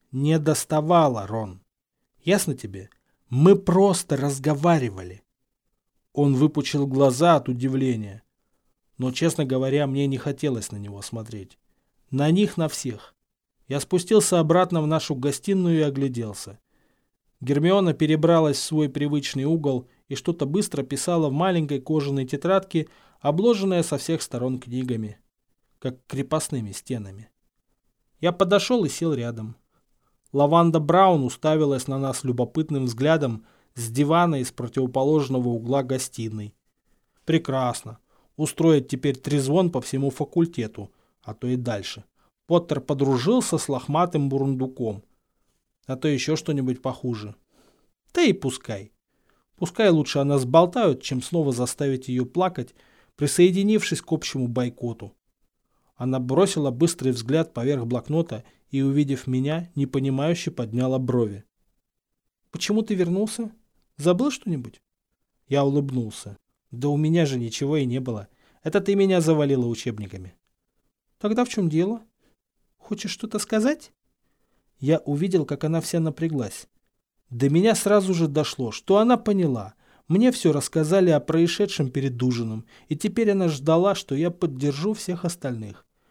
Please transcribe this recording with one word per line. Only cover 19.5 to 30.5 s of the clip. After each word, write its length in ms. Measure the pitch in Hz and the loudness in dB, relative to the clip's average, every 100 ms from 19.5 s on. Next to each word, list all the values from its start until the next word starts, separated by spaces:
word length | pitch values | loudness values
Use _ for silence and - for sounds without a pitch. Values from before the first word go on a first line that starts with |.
| 165 143 127 - _ _ | 0 0 -2 -6 _ _
и 60 | |
что-то 320 | 139 - 170 139 | -8 -4 -2 -2
быстро 360 | 175 202 143 | -2 -2 -4
писала 460 | 131 135 - 170 151 | -6 -6 -2 0 0
в 40 | |
маленькой 480 | 139 185 175 147 139 | 0 0 0 0 -4
кожаной 460 | - 156 143 139 131 | -2 -2 0 -2 -4
тетрадке, 640 | 139 170 190 185 165 156 _ _ _ | -4 0 0 0 -4 -4 _ _ _
обложенная 640 | 143 160 226 220 196 175 | -2 2 2 2 2 0
со 160 | 170 139 | 0 -4
всех 240 | - 160 | -2 -4
сторон 360 | - 123 127 127 | -4 -6 -4 -6
книгами, 600 | 120 127 127 113 107 104 _ _ _ _ _ _ | -8 -6 -4 -4 -6 -12 _ _ _ _ _ _
как 260 | 131 127 _ | -10 -10 _
крепостными 640 | 131 131 156 - 131 104 | -8 -2 -2 -2 -6 -6
стенами. 560 | 95 - 120 98 98 110 _ _ _ _ _ _ _ _ _ | -10 -8 -8 -8 -16 -20 _ _ _ _ _ _ _ _ _
Я 120 | 170 | -4
подошел 520 | 175 185 202 - 247 | 0 2 2 2 0
и 40 | 208 | 0
сел 240 | - 165 | -2 -2
рядом. 440 | 135 120 113 110 - _ _ _ _ _ _ _ | -2 -4 -8 -10 -14 _ _ _ _ _ _ _
Лаванда 480 | 135 143 | 2 4